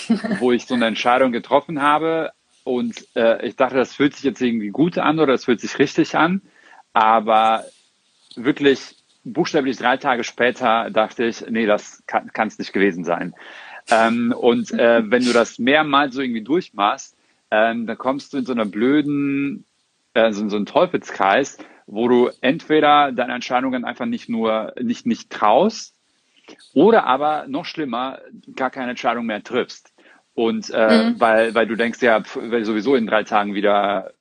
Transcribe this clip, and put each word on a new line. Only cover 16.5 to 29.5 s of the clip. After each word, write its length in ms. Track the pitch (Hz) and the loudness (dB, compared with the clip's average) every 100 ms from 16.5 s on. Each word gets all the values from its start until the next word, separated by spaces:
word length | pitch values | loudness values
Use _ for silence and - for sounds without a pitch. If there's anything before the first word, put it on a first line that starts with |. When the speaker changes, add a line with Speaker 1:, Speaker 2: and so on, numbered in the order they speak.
| 165 - 104 101 135 - _ _ _ - | -4 -4 -2 -2 -2 -8 _ _ _ -2
Speaker 2:
ähm, 360 | 107 113 117 113 | 2 2 0 -6
dann 100 | 107 | -6
kommst 360 | 123 139 - | -4 -6 -6
du 40 | 139 | -8
in 80 | 127 | -4
so 80 | |
einer 120 | 120 107 | -4 -4
blöden, 1000 | 104 123 147 147 143 143 139 139 - - _ _ _ _ | -2 0 2 0 -2 -4 -4 -6 -8 -16 _ _ _ _
äh, 180 | 123 113 | 2 2
so, 140 | 101 107 | 0 -4
so 60 | 104 | -4
einen 80 | 98 | -2
Teufelskreis, 920 | 143 175 127 - - 98 107 139 - - _ - | 0 0 -2 -6 -2 2 2 0 -8 -20 _ -12
wo 220 | 104 120 | -2 2
du 220 | 123 123 - | 4 2 0
entweder 720 | 127 165 - 156 151 147 143 | -2 -2 0 2 4 4 4
deine 220 | 127 123 | 0 -4
Entscheidungen 520 | 123 - 127 135 127 117 | -6 -4 -2 -2 -4 -6
einfach 200 | 120 120 | -8 -6
nicht 240 | 117 - | -6 -6
nur, 440 | 113 113 110 87 - | -4 -2 -2 -4 -6
nicht, 240 | 117 120 120 | -6 -4 -4
nicht 240 | 107 - | -4 -6
traust 680 | - 107 117 202 - - _ _ _ _ _ - - - | -2 4 4 4 -2 -12 _ _ _ _ _ -20 -20 -4
oder 320 | - 190 220 123 | 4 6 6 4
aber 400 | 131 147 151 147 | 0 0 -2 -6
noch 180 | 135 165 | -10 -8
schlimmer, 540 | - 147 117 131 131 - - - - | -8 -6 -4 -6 -8 -18 -20 -14 -4
gar 140 | 131 | -4
keine 200 | - 123 | -4 -8
Entscheidung 340 | 120 131 117 117 | -4 -2 -2 -2
mehr 180 | 104 | -6
triffst. 500 | - | -4